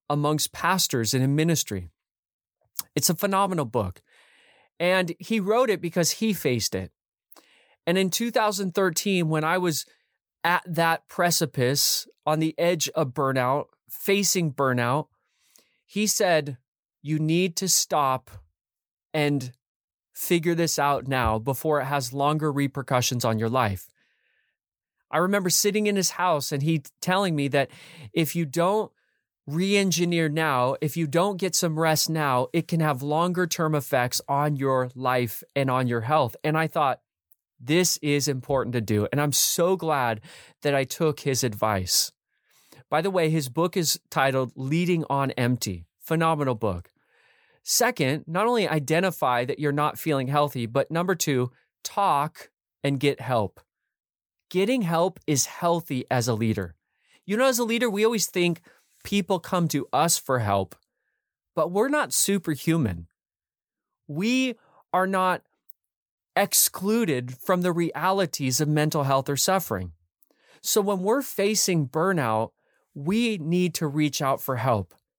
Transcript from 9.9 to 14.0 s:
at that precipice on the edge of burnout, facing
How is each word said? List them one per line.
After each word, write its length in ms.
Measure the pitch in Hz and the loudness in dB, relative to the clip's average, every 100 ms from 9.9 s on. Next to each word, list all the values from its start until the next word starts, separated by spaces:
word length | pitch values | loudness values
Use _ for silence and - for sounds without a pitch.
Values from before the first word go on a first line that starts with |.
| _ _ _ _ _ | _ _ _ _ _
at 200 | 165 175 - | 0 0 0
that 420 | 165 165 165 - | 0 2 0 -4
precipice 1000 | - 175 165 151 - 123 143 - - - _ - | 0 0 2 -2 0 0 2 0 -2 -6 _ -2
on 140 | 156 | 0
the 180 | 160 - | 0 0
edge 320 | 170 180 - | 0 0 -2
of 240 | - 147 | -2 -2
burnout, 520 | 123 135 131 123 139 - _ - | -2 0 0 0 0 -4 _ -18
facing 640 | - | -8